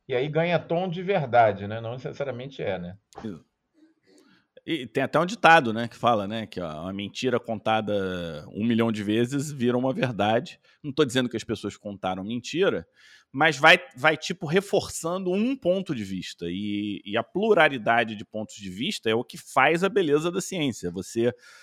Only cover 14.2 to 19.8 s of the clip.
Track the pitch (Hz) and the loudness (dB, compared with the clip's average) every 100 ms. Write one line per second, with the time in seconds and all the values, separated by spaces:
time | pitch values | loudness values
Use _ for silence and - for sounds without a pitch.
14.2 | - 180 151 180 196 190 - - 160 185 | -2 -6 0 0 2 0 0 -4 -6 -4
15.2 | 185 190 233 269 175 190 185 131 95 92 | -2 0 0 0 0 0 -2 -6 -4 -6
16.2 | - - 87 90 104 101 104 98 101 107 | -8 -8 -6 -4 -4 -4 -4 -6 -4 -4
17.2 | 110 180 220 190 156 135 113 117 113 107 | -2 -2 2 4 4 2 2 2 2 -4
18.2 | 107 107 107 - 101 92 143 - 110 113 | -10 -10 -10 -10 -12 -6 -6 -4 0 0
19.2 | - 175 - - 135 170 | -2 -12 -2 4 4 4